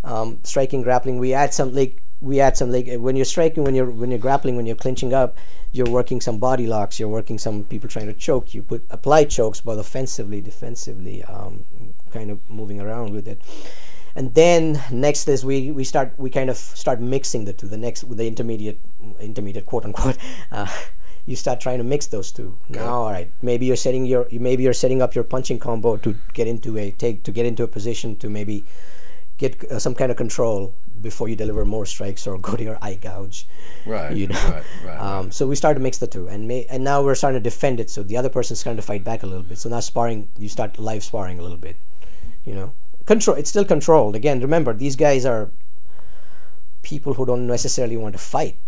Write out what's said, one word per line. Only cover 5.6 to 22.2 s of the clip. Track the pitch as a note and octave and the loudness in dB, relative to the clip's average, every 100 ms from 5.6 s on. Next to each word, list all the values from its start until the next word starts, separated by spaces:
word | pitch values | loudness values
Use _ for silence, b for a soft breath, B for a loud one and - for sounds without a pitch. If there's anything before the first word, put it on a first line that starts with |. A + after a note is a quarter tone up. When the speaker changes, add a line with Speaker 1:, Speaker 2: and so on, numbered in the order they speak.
| B | B
Speaker 1:
you're | - B2 | 0 2
working | B2 A#2+ B2 | 2 0 0
some | B2 G#2+ | 0 0
body | B2+ B2+ A2+ | 0 0 0
locks. | A2 G2 - | 0 0 0
You're | A2 | 0
working | A2 G#2+ A2 | 0 0 0
some | A2+ G#2 | 0 0
people | G2+ A2+ A#2 | 0 0 0
trying | A#2 G#2+ | -2 -2
to | |
choke | G#2 - C3 - | 0 0 0 0
you. | G#2 | 0
Put, | - A#2+ - | 0 0 -2
apply | - C3+ D#3 | 0 2 4
chokes, | D3 - A2 - | 4 2 2 0
but | - G#2+ | 0 0
offensively, | G2+ C3 C3 - G2+ G#2 | -2 0 0 0 0 0
defensively, | G2+ - A#2+ A#2 - G2+ F#2 F#2+ | 0 -2 -2 -2 -2 -2 -2 -2
um, | F#2+ G2 G2 F#2+ - - A2 G2+ - | -2 -2 -2 -2 0 -2 -2 -2 -2
kind | A2+ G#2+ | -2 0
of | G2+ - | 0 0
moving | G#2+ G#2 G2+ | 0 0 0
around | G2+ A2+ A2 | -2 -2 -2
with | G#2 F#2+ | 0 0
it. | - B B B B B B B | 0 B B B B B B B
And | - C3 | 0 2
then | D#3 E3+ E3+ D#3+ D3+ C3 | 4 6 4 2 0 0
next | A#2+ C#3+ C#3+ - | 0 0 0 0
is | C3+ | 0
we, | C3 C3+ C3 | 2 0 0
we | C3+ | 0
start, | C3 D3+ B2+ - | 0 0 0 0
we | C3 | 0
kind | C3+ C3 | 0 0
of | B2 | 0
start | - - - B2 | 0 0 0 0
mixing | A#2+ C3+ - A#2+ G2+ | 0 0 0 0 0
the | |
two. | F#2+ G2+ | 0 -2
The | G#2+ | -2
next, | A#2 - - | -2 -2 0
the | A2 A2+ | 0 0
intermediate, | G#2+ A#2 A2 G#2+ G2 - - G#2+ - | 0 0 0 0 0 0 0 0 0
intermediate, | G#2+ G#2+ G#2 G2+ - | 0 -2 0 -2 0
quote | A#2+ G#2+ | 0 -2
unquote. | G2+ C3 - | 0 0 0
<laughs> | - - - | 0 0 0
Uh, | G#2 G2 B B B B B - | 0 -2 B B B B B 0
you | B2 | 0
start | - B2 | 0 0
trying | C3 B2+ | 0 0
to | |
mix | A#2+ D3 - | 0 0 0
those | G#2+ | 0